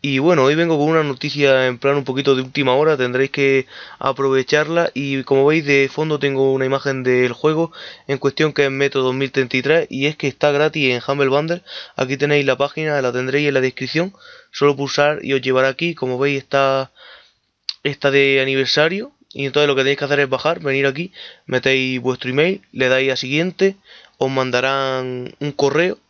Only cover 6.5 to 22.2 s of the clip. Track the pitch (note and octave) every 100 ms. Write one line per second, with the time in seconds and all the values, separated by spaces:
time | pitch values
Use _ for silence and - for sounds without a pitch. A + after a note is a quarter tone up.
6.5 | C3+ C3 C3+ C#3 C3+ B2+ B2+ B2 A#2 D3+
7.5 | D#3 E3 - - - - C#3 C#3 - D#3
8.5 | D3 C#3 C3+ C#3 C#3 B2+ C3 C3+ C#3 B2+
9.5 | C3 C3 E3 D#3+ C3 C#3 D3+ C#3+ - D3
10.5 | C#3+ D3+ D3+ C3 B2 - C#3+ C3+ C#3 D#3+
11.5 | F3 - - - - C3 C3+ D3 D3 C#3
12.5 | B2+ C#3+ - D#3 D3 B2+ B2 C3 C#3+ D3
13.5 | C3+ C3 - C3 D#3 F#3 - - - _
14.5 | - C#3+ C#3 C#3 - D3 D3+ B2 C3+ B2+
15.5 | C3 C3 C3 E3+ D#3+ B2+ B2+ C#3 C#3 -
16.5 | C#3 C3+ C3+ C3+ _ - - _ _ _
17.5 | _ - - C3+ C#3 C#3+ C#3 C#3 C3+ C3+
18.5 | C3+ C3 - D#3 F#3+ C4 _ _ - C#3
19.5 | C#3+ D3 C3+ C3+ C#3 C#3+ C#3+ C#3 C3 D3+
20.5 | F3 D3+ C3+ C#3 C3+ F3+ - - - -
21.5 | B2+ C3+ C3+ C3 B2+ B2+ B2